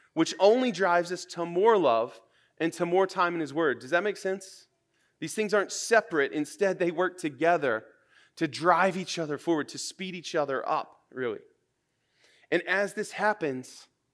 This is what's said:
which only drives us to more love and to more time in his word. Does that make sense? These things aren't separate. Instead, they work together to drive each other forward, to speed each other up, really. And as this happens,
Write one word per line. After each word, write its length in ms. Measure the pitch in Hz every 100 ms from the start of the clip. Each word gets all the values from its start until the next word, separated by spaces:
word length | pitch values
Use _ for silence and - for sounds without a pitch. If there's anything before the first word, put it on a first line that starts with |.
| _
which 200 | - 160 -
only 320 | 190 240 254
drives 400 | 175 185 175 175
us 120 | 180 -
to 180 | -
more 340 | 170 175 214 220
love 420 | 147 113 123 - _ _ _ _
and 140 | 160
to 140 | - 170
more 200 | 180 185
time 280 | 190 175
in 60 | 175
his 140 | 151
word. 240 | 139 160 117
Does 120 | 127
that 120 | 170
make 140 | 208 202
sense? 500 | 190 190 - - - _ _ _ _ _
These 140 | 160
things 200 | - 214
aren't 180 | 208 190
separate. 600 | - - 226 - 160 135
Instead, 460 | 151 151 - 196 185
they 120 | 175
work 280 | 165 180 180
together 680 | 160 131 160 170 143 110 - _ _ _ _ -
to 120 | 160
drive 480 | 123 165 170 190 185
each 220 | 175 -
other 200 | 156 143
forward, 300 | - 165 147
to 100 | 139
speed 360 | - - 185
each 200 | 180 160
other 320 | 165 143 131 -
up, 360 | 151 - _ _
really. 300 | 123 127 104 - _ _ _ _ _ _ _ _ _ _
And 120 | 170
as 320 | 180 190 202
this 180 | - 208
happens, 760 | - 208 208 160 127 127 - - _ _